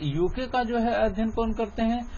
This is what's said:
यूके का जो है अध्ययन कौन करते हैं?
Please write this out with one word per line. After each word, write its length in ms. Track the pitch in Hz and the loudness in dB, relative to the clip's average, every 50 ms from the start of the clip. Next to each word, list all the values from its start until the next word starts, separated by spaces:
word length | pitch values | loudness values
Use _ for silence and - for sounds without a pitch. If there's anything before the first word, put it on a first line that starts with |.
| 156 | -2
यूके 440 | 147 139 160 175 185 - 254 262 | -2 0 2 2 0 0 -2 -4
का 160 | 247 - 254 247 | -2 0 0 0
जो 160 | 226 240 233 | 2 0 0
है 160 | 226 240 233 | 2 2 2
अध्ययन 360 | 202 220 220 196 190 220 226 | 2 2 2 2 0 0 0
कौन 220 | 220 - 226 226 220 | 0 0 0 0 0
करते 300 | - 233 208 - - 226 | -2 -2 -4 0 0 0
हैं? 240 | 226 233 240 240 - - | 2 2 0 -4 -6 -10